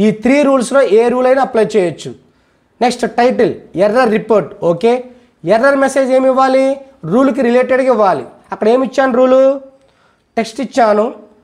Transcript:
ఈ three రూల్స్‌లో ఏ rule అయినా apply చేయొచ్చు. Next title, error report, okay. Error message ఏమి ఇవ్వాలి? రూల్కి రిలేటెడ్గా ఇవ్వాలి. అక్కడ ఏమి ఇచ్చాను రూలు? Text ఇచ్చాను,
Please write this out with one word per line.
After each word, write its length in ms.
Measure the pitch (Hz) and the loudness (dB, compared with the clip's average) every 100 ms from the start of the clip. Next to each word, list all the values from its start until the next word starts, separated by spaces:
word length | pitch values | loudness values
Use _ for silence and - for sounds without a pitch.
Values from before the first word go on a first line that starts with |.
ఈ 100 | 208 | -2
three 320 | 214 247 285 | 0 0 2
రూల్స్‌లో 400 | 277 269 226 277 | 2 0 0 0
ఏ 260 | 233 214 240 | 2 2 2
rule 180 | 247 254 | 0 0
అయినా 160 | 269 | 0
apply 240 | 254 226 214 214 | 0 0 0 0
చేయొచ్చు. 340 | 180 - 139 117 _ _ _ _ _ _ | -2 -4 -14 -18 _ _ _ _ _ _
Next 220 | 240 240 226 - | -4 -2 -4 0
title, 340 | 240 208 202 113 - 160 | 0 2 -2 -2 -10 -2
error 260 | 202 226 247 208 | 0 2 0 -2
report, 320 | - 214 151 - 170 | 0 -2 -2 -4 -4
okay. 220 | 170 233 247 247 - _ _ 156 | 0 0 -2 -6 -18 _ _ -2
Error 220 | 220 269 277 | 0 2 2
message 260 | 269 269 262 | 0 0 0
ఏమి 160 | 262 262 | 0 2
ఇవ్వాలి? 340 | 262 262 262 269 277 - _ 156 | 2 2 2 0 -2 -10 _ -4
రూల్కి 300 | 220 269 254 240 | 0 0 0 0
రిలేటెడ్గా 440 | 247 254 254 262 | 0 0 0 0
ఇవ్వాలి. 300 | 226 196 151 120 - _ | 2 0 0 -6 -18 _
అక్కడ 160 | 185 214 | -4 0
ఏమి 180 | 254 262 | 0 0
ఇచ్చాను 260 | - 262 247 | -2 -2 2
రూలు? 400 | 254 262 269 277 - _ _ _ _ _ _ - | 2 4 2 0 -8 _ _ _ _ _ _ -8
Text 240 | 220 - | -6 -8
ఇచ్చాను, 540 | 262 262 220 208 233 - - _ | -6 0 2 2 -2 -6 -20 _